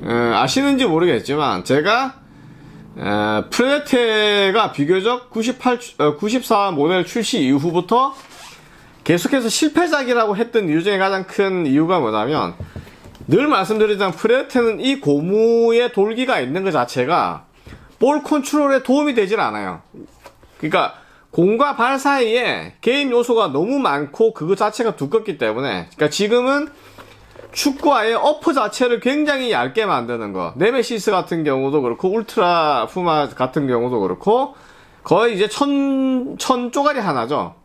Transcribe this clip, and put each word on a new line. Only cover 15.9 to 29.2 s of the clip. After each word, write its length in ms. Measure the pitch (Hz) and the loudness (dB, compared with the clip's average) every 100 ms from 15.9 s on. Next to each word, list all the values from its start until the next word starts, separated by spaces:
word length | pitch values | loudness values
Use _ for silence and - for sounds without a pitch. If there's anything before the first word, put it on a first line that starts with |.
돌기가 480 | - 208 226 254 202 | 0 0 0 0 0
있는 220 | 127 165 | -2 -2
것 80 | 190 | -2
자체가 760 | 151 120 131 123 165 92 85 - _ - - - _ | -2 -2 -2 0 0 -2 -6 -14 _ -20 -20 -20 _
볼 240 | 247 302 | 2 2
컨트롤에 600 | 294 294 269 302 285 269 | 0 -2 0 0 2 0
도움이 320 | 262 277 294 | 2 0 2
되질 260 | 240 190 214 | 0 0 0
않아요. 400 | 127 104 98 82 - - - _ - - - - | -2 -4 -8 -10 -16 -20 -20 _ -20 -20 -20 -10
그러니까 360 | 156 175 131 - - - _ | -2 -2 -2 -6 -20 -20 _
공과 440 | - 180 226 285 240 | 2 2 4 0 2
발 220 | 240 269 | 0 0
사이에 760 | 285 277 226 240 214 104 80 - | 0 2 2 0 0 -4 -6 -4
개입 300 | 220 269 277 | 0 0 2
요소가 380 | 240 240 226 190 | 0 2 2 2
너무 300 | 135 196 277 | 0 -2 0
많고 540 | 214 143 143 - 226 | 0 -2 -4 0 0
그거 220 | 214 156 | 0 -2
자체가 420 | 190 214 214 226 - | 0 0 0 -4 -2
두껍기 420 | 143 220 214 143 | -2 -2 -2 -4
때문에, 500 | 110 110 135 95 82 | -2 -2 -4 -6 -8
그러니까 140 | - 151 | -2 -2
지금은 600 | - 202 240 247 285 302 - - - - - - - - | 0 0 2 2 -2 -4 -12 -20 -20 -20 -20 -20 -20 -14
축구화의 640 | - 294 269 294 254 220 | -4 -4 0 2 2 2
어퍼 380 | 226 285 302 339 | 0 0 0 0
자체를 480 | 269 208 - 247 233 | 0 -2 0 0 0
굉장히 500 | 247 285 | 0 0